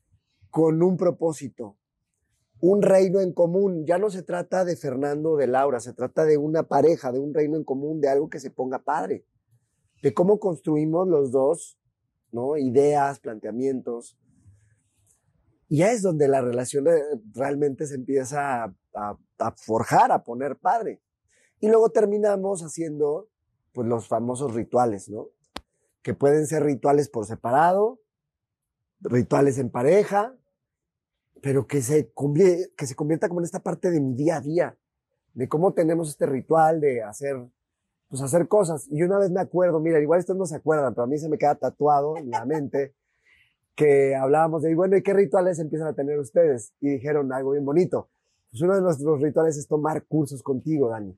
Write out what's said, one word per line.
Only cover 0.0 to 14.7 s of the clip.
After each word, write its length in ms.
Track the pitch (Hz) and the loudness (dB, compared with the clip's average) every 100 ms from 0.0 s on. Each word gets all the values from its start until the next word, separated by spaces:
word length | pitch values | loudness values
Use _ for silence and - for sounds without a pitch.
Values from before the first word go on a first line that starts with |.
| _ _ _ _ _ | _ _ _ _ _
con 320 | 156 160 160 | 2 2 4
un 140 | 180 175 | 2 2
propósito, 800 | 180 - 165 151 135 - 104 _ _ _ _ _ _ _ _ - | 0 0 -4 -4 -12 -14 -16 _ _ _ _ _ _ _ _ 0
un 220 | 170 202 | 2 4
reino 380 | 190 190 190 196 | 6 6 4 2
en 120 | 185 | 0
común. 520 | - 170 185 196 170 147 | 2 2 2 0 0 0
Ya 120 | 180 | 0
no 120 | 208 | 0
se 120 | 185 | -4
trata 420 | 160 175 170 185 | -8 -8 -4 -2
de 120 | 180 165 | -2 -2
Fernando 560 | 143 127 143 147 156 | -4 -4 -2 -2 0
o 40 | 151 | 0
de 100 | 123 | 2
Laura, 340 | 131 143 120 | 2 0 -2
se 120 | 123 | -6
trata 320 | 120 123 - | -8 -4 0
de 120 | 156 151 | 2 2
una 260 | 151 160 | 2 -2
pareja, 480 | 160 143 151 165 131 | 0 4 4 2 -2
de 60 | 127 | -6
un 120 | 147 | -4
reino 220 | 151 147 156 | -2 -2 -2
en 80 | |
común, 360 | 143 135 147 160 | -4 -6 -4 -2
de 80 | 139 | 2
algo 200 | 139 147 | 2 0
que 100 | - | -8
se 100 | 127 | -12
ponga 300 | - 131 131 | -8 -6 -4
padre, 440 | - 156 185 120 _ _ _ _ _ _ _ _ | -4 -4 -4 -8 _ _ _ _ _ _ _ _
de 100 | 139 | -2
cómo 240 | - 180 208 | 2 2 2
construimos 720 | 196 160 160 151 156 165 190 | 0 -4 -2 0 0 0 2
los 220 | 156 139 | 2 2
dos, 460 | 131 135 165 - _ _ _ _ _ _ | 2 2 0 -6 _ _ _ _ _ _
¿no? 240 | 113 131 151 | -8 -4 -2
Ideas, 600 | 131 123 143 147 139 139 | 2 4 4 2 0 -4
planteamientos. 960 | 123 107 104 113 135 131 120 120 - _ _ _ _ _ _ | -14 -12 -10 -4 -4 -4 -6 -12 -12 _ _ _ _ _ _